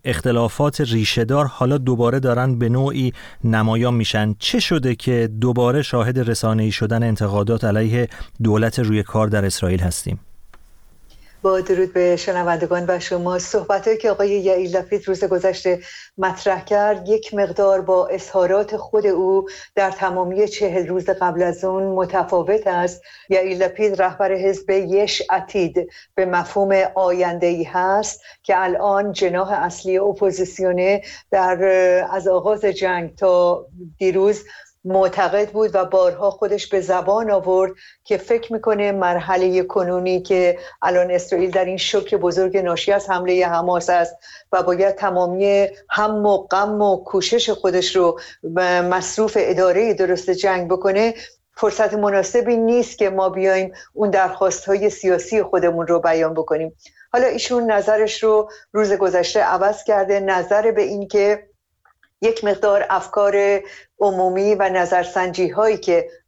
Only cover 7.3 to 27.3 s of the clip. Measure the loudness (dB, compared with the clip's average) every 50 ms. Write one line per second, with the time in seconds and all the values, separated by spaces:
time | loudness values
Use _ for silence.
7.3 | 0 0 0 0 0 0 0 0 0 2 0 0 0 0 -2 -2 -6 -10 -14 -12
8.3 | -6 -2 0 2 2 2 2 0 0 0 0 0 0 0 -2 -2 0 0 0 2
9.3 | 2 0 0 0 -2 -2 -2 0 0 0 0 -2 -2 -4 -6 -8 -8 -8 -10 -16
10.3 | -20 -20 -20 -20 -20 -20 -20 -20 -20 -20 -20 -20 -20 -20 -20 -20 -20 -20 -20 -20
11.3 | -8 -2 0 2 2 2 2 0 2 2 2 2 2 2 4 4 2 2 0 -2
12.3 | -2 0 0 0 0 0 0 -2 -2 -2 0 -2 -2 -2 -4 -4 -4 -4 -2 -2
13.3 | -2 -4 -2 -2 -2 -2 0 0 -2 0 0 0 0 0 0 0 0 0 0 0
14.3 | 0 0 2 2 2 2 0 0 -2 -4 -2 -2 -4 -4 -2 -4 -4 -2 -2 0
15.3 | 0 0 0 0 -2 0 -2 -2 -2 -2 -4 -10 -20 -20 -20 -18 _ -4 -4 -4
16.3 | -4 -2 -2 -2 -2 -2 -2 0 0 2 2 2 0 -2 -2 -2 -2 -2 -2 -4
17.3 | -2 -2 -2 0 0 2 2 4 2 2 2 2 2 2 2 0 -2 -6 -6 -4
18.3 | 0 0 2 2 2 0 0 -2 -6 -8 -6 -2 0 0 2 2 2 2 2 2
19.3 | 2 0 0 -2 -8 -18 -20 -6 _ -2 0 0 -2 -2 -4 -2 -2 -2 -4 -2
20.3 | 0 0 0 -2 0 -2 -2 -2 0 -2 -2 -2 -4 -2 -2 -2 -2 0 -2 -2
21.3 | 0 0 -2 -2 -2 -2 -4 -4 -2 -2 -2 -2 -2 -2 -2 0 -2 -2 0 0
22.3 | 0 0 2 2 0 0 0 0 0 0 -2 -2 -4 -10 -18 -20 -20 -20 -4 0
23.3 | 0 0 0 0 -2 -2 -2 -2 0 0 -2 0 2 0 0 0 0 -2 -2 0
24.3 | 0 0 0 -2 -2 -2 -2 0 0 0 0 2 2 2 2 0 -2 -4 -2 -2
25.3 | -2 -2 -2 -4 -2 -2 -2 0 0 -2 -4 -4 -8 -20 -20 _ _ -2 0 0
26.3 | 0 -2 -2 -2 -2 0 2 2 4 2 2 2 0 0 2 2 2 2 0 -2